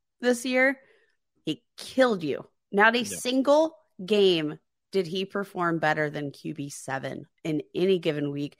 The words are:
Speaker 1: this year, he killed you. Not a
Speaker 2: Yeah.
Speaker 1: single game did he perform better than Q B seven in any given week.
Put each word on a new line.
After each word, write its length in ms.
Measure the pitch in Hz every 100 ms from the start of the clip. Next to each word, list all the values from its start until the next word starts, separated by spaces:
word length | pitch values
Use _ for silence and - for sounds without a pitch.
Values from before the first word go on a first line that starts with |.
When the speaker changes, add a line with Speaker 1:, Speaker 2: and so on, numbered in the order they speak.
| _ _
Speaker 1:
this 240 | 240 240
year, 360 | 262 254 262 269 _ _ _ _ _ _ -
he 160 | 151 _ -
killed 460 | - - 254 196
you. 240 | 151 - - _ _
Not 240 | 202 214 240
a 80 |
Speaker 2:
Yeah. 140 | 208 -
Speaker 1:
single 580 | 247 262 262 294 320 - _ -
game 540 | 180 208 190 170 151 156 _ _ _
did 140 | 196 170
he 200 | 190 190
perform 520 | 202 196 175 175 165
better 320 | 156 156 151
than 220 | 151 143
Q 240 | - 160 147
B 140 | 143
seven 580 | - - 135 135 131 143 _
in 180 | 170 151 - -
any 240 | 180 185
given 320 | 165 147 147
week. 260 | 143 147 -